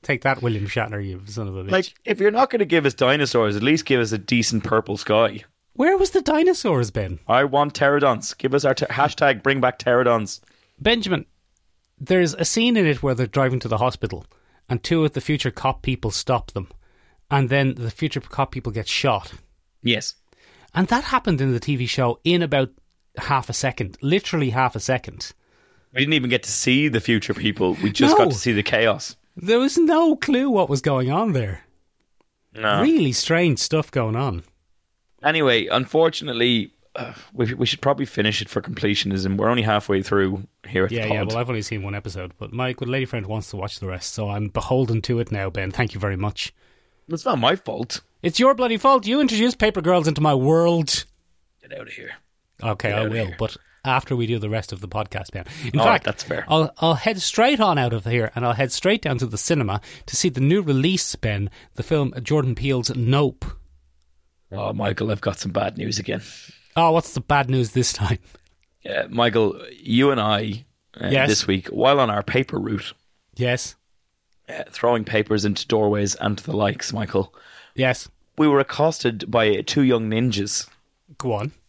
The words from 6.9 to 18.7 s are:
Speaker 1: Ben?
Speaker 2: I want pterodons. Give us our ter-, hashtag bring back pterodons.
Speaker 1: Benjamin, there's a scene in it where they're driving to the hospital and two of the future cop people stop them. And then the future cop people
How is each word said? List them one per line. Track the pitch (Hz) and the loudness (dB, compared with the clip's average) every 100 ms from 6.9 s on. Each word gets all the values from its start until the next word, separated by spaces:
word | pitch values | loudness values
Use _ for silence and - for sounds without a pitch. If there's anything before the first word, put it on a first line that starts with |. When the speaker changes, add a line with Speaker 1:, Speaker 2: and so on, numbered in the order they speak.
Speaker 1:
Ben? | 107 95 87 - | -4 -6 -8 0
Speaker 2:
I | 117 143 | 2 4
want | 139 147 | 2 0
pterodons. | - 143 143 139 113 - - | 2 2 4 2 2 -4 -4
Give | - | 0
us | 135 139 | 2 2
our | 131 | 0
ter-, | - | -2
hashtag | 113 147 - 147 120 | 0 0 2 2 2
bring | 135 135 | 0 2
back | 127 120 | 0 0
pterodons. | - 123 123 117 104 - _ _ _ _ | 2 2 4 2 0 -10 _ _ _ _
Speaker 1:
Benjamin, | 170 240 196 180 - _ _ _ _ _ _ _ | 0 0 0 -4 -4 _ _ _ _ _ _ _
there's | 135 185 170 - | 2 4 4 0
a | 165 | -2
scene | - 233 226 | 2 2 4
in | 175 | 2
it | 135 | 2
where | 139 123 | 0 0
they're | 123 | 0
driving | 139 131 127 | 2 0 0
to | 120 | -2
the | 110 | 0
hospital | 123 - - 90 - _ _ _ _ | 0 0 -8 -8 -14 _ _ _ _
and | 123 | -6
two | - 165 156 | 0 2 2
of | |
the | 143 | -2
future | - 151 135 | -4 -2 -2
cop | - 135 135 | -2 -2 -2
people | - 127 110 | -4 -4 -4
stop | - - 123 - | -6 -2 -2 -2
them. | - 92 - _ _ _ _ _ | -10 -10 -16 _ _ _ _ _
And | 139 131 | 0 2
then | 139 135 127 | 2 2 -2
the | 117 | -6
future | - 156 - | -4 -4 -4
cop | - - 135 | -8 -4 -4
people | - 120 | -4 -6